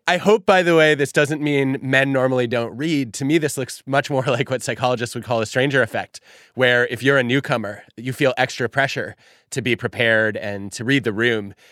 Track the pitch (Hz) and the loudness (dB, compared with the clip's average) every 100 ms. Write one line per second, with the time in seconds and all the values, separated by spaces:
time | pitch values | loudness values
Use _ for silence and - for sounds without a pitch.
0 | - 175 190 220 - 185 175 165 156 147 | 0 0 4 4 4 4 6 6 6 4
1 | 139 160 143 151 147 143 135 135 131 135 | 2 2 2 0 0 0 0 -2 0 2
2 | 139 135 131 127 123 120 117 113 160 147 | 2 2 2 0 0 -2 -4 -6 -2 -2
3 | 123 - 135 165 147 - 127 - - 135 | -4 -4 0 0 0 -4 -8 -10 -4 -2
4 | - 135 123 123 - 127 - 110 127 120 | 0 -2 0 0 -2 -4 -4 -2 -2 -2
5 | 120 120 113 117 110 131 143 135 113 110 | -4 -8 -4 -2 -2 0 0 2 0 -2
6 | 92 - _ - _ - 127 123 123 120 | -8 -14 _ -20 _ 0 4 4 0 -2
7 | 127 139 120 135 143 123 101 101 - - | 0 2 2 0 0 -4 -4 -12 -18 -12
8 | 127 123 135 127 127 - 120 139 135 131 | -8 -2 0 0 -2 -2 -4 -2 -2 -2
9 | - - _ _ _ 131 120 117 120 - | -10 -12 _ _ _ -6 -2 -2 -2 0
10 | 117 110 110 104 104 101 101 - 117 135 | 2 2 2 -2 -8 -8 -10 -8 -2 0
11 | 113 101 120 110 98 - _ | 0 0 0 0 -4 -14 _